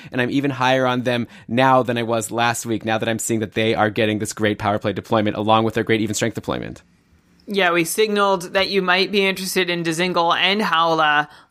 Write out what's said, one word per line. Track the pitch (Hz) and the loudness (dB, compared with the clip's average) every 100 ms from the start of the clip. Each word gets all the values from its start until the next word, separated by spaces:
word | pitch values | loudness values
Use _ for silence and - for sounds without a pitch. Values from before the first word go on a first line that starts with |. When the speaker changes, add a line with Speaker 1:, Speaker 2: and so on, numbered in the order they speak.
| - | -8
Speaker 1:
and | 127 | -4
I'm | 123 | -2
even | 139 139 | 0 -2
higher | 123 127 131 127 | 0 2 2 2
on | 123 | 0
them | 120 120 113 - - | 0 -2 -4 -10 -4
now | 117 131 131 | 2 4 4
than | 123 120 | 4 -2
I | |
was | 117 117 110 | -2 -2 -2
last | 113 117 117 117 | -2 0 -2 -4
week, | 107 113 | -4 -2
now | 110 | -2
that | 113 | -2
I'm | 113 | -2
seeing | - 113 | -2 -2
that | 104 | -2
they | - 113 113 | -2 0 2
are | 107 | 0
getting | 104 107 107 | 2 0 0
this | 107 | -4
great | - 107 104 | -2 -2 0
power | 101 104 | -2 -2
play | 107 | -2
deployment | 98 - 113 104 - | -6 0 0 2 0
along | 107 110 | 2 2
with | 110 113 | 2 -2
their | |
great | 110 110 | 0 0
even | 104 104 | 0 -2
strength | 120 | -4
deployment. | 107 - 64 55 - - _ _ _ _ _ - | -4 -6 -6 -8 -14 -20 _ _ _ _ _ -6
Speaker 2:
Yeah, | 196 180 | 0 2
we | 175 | 2
signaled | 165 - 220 208 202 190 175 | 0 0 0 2 2 0 -2
that | 196 185 | -2 0
you | 196 | 0
might | 185 185 190 | 2 2 2
be | 196 190 | 2 0
interested | 185 190 190 175 | 0 -4 -2 0
in | 175 | -2
Dzingel | 165 160 180 175 170 | -2 -2 0 0 0
and | 165 180 202 | 2 0 0
Haula | 202 165 165 160 151 147 151 - - | 0 0 2 2 2 2 0 -8 -16